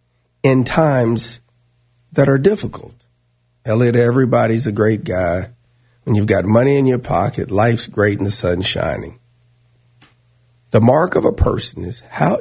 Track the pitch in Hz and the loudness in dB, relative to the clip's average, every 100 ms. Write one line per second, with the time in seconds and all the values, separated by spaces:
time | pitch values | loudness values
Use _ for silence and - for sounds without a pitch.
0 | _ _ _ _ 135 131 123 - 156 135 | _ _ _ _ 0 2 0 0 0 2
1 | 113 113 - - _ _ _ _ _ _ | 0 0 -4 -8 _ _ _ _ _ _
2 | _ - 139 135 175 214 117 - - - | _ 0 2 4 2 0 -4 -10 -18 -20
3 | _ _ _ _ _ _ - 110 123 120 | _ _ _ _ _ _ -4 0 2 2
4 | 120 127 127 120 113 113 110 104 107 107 | 2 2 2 2 2 0 -2 0 0 0
5 | - 90 90 90 90 - _ _ _ _ | -2 -4 -2 -2 -6 -12 _ _ _ _
6 | - 107 104 95 95 113 135 139 131 123 | -4 0 2 0 2 2 4 2 2 0
7 | - 87 101 - - 98 117 113 - - | -2 -2 -2 -4 -4 0 0 0 -4 -2
8 | 104 101 98 98 90 90 95 - 82 58 | 0 0 -2 -2 -2 -2 -2 -4 -4 -6
9 | - - _ _ _ _ _ _ _ _ | -10 -16 _ _ _ _ _ _ _ _
10 | - _ _ _ _ _ _ 113 117 151 | -20 _ _ _ _ _ _ 2 4 4
11 | 185 - - - - 101 - - 90 - | 2 0 -2 0 -2 -2 -6 -10 -12 -14
12 | - - 165 214 | -12 -2 -2 0